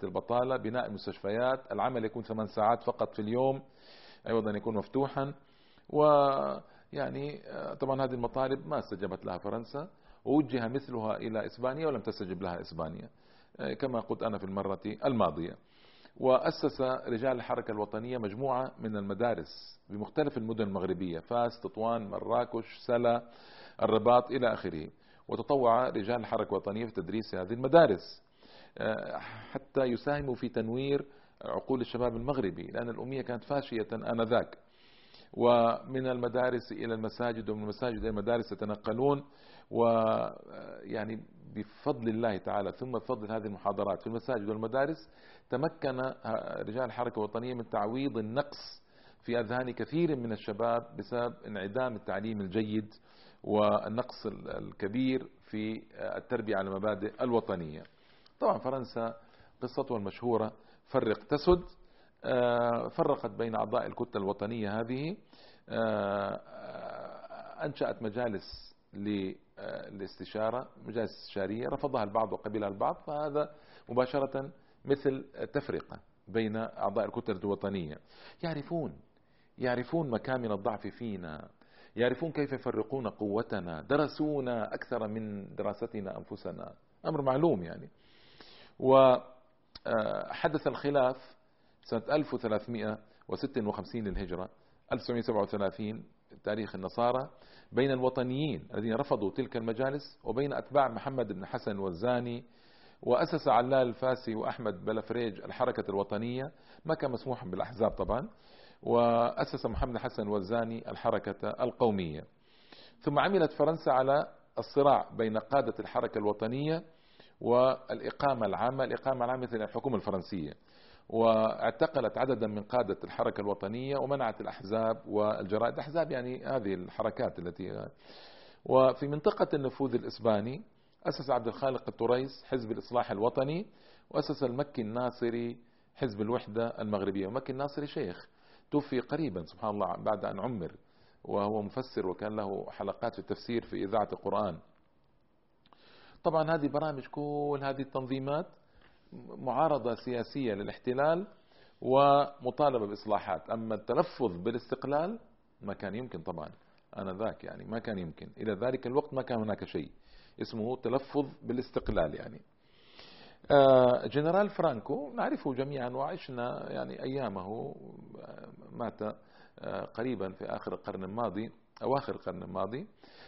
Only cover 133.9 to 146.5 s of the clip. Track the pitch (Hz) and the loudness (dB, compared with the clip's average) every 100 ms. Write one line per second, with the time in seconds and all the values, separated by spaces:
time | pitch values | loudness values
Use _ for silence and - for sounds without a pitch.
133.9 | - - - - 147 131 123 143 - 107 | -20 -6 -2 0 0 0 0 -4 -4 -4
134.9 | 117 123 120 120 117 120 120 - _ _ | -2 -2 0 -2 0 -4 -6 -14 _ _
135.9 | - 135 104 107 123 113 107 117 - 107 | -4 -4 -2 -2 -2 -2 -2 -2 -2 -2
136.9 | 104 98 98 95 123 135 131 143 - 143 | 0 0 0 -2 -4 -4 -4 -4 -4 -6
137.9 | - 110 - - _ _ - _ 147 143 | -4 -6 -6 -14 _ _ -20 _ -2 0
138.9 | 131 - 147 151 90 80 - 110 104 92 | -2 -2 -2 -2 -2 -6 -4 -2 0 0
139.9 | 90 107 107 107 101 110 117 80 - _ | 0 0 0 0 -4 -4 -4 -6 -8 _
140.9 | _ _ _ - 101 101 107 101 - 127 | _ _ _ -4 0 2 0 -2 -4 -6
141.9 | - 95 92 104 107 98 98 - - 101 | -2 -2 -2 -4 -2 -2 -4 -6 -6 -6
142.9 | - 117 - - 98 - 117 - 101 98 | -4 -4 -4 -6 -6 -2 -4 -2 -4 0
143.9 | 107 104 92 98 101 107 85 - _ _ | 0 0 -2 -2 0 -2 -4 -12 _ _
144.9 | _ _ _ _ _ _ _ _ - - | _ _ _ _ _ _ _ _ -20 -20
145.9 | - - - 180 160 156 | -20 -20 -4 2 4 4